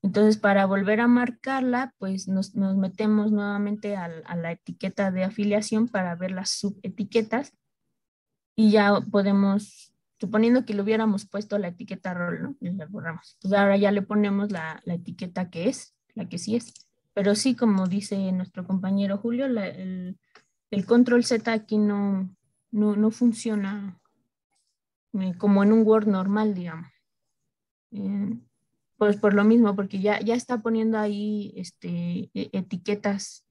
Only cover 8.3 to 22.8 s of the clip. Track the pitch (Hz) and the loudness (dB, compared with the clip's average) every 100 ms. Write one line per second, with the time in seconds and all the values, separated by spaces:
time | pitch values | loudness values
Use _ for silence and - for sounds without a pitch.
8.3 | _ _ - 220 214 202 202 - 202 196 | _ _ 4 6 6 6 4 2 0 4
9.3 | 196 196 196 208 - - _ _ _ 185 | 4 2 0 -4 -20 -20 _ _ _ -2
10.3 | 214 226 247 247 202 202 220 220 202 - | 2 4 4 2 -4 0 0 0 -2 -6
11.3 | 196 214 208 180 175 214 185 190 175 175 | -10 -4 -4 -4 -8 -12 -10 -8 -6 -6
12.3 | 170 175 277 180 190 156 202 165 165 - | -6 -8 -8 -8 -8 -8 -10 -10 -12 -18
13.3 | _ 190 202 202 196 202 202 196 208 202 | _ 0 2 4 4 2 0 0 0 0
14.3 | 196 202 180 160 156 - 175 175 175 180 | 0 -2 -6 -8 -10 -8 -8 -8 -12 -10
15.3 | 185 180 165 190 277 - _ _ - - | -8 -8 -4 -4 -4 -14 _ _ -14 -10
16.3 | 175 175 233 - - _ _ _ - 196 | -10 -4 -6 -6 -20 _ _ _ -2 2
17.3 | 208 262 240 233 196 185 196 202 196 190 | 2 2 2 2 2 0 -2 -4 -4 -2
18.3 | 185 185 - 180 190 190 196 196 202 233 | -2 -4 -10 -4 -2 0 0 0 -2 -2
19.3 | 240 269 233 190 - 185 185 180 196 _ | -2 -2 -2 -4 -8 -10 -8 -10 -12 _
20.3 | - _ _ _ 208 - 240 247 240 240 | -20 _ _ _ -6 4 4 6 4 4
21.3 | 233 226 220 214 214 208 202 202 190 185 | -2 0 -4 0 0 2 0 -2 -2 -4
22.3 | - _ _ _ 208 | -10 _ _ _ 0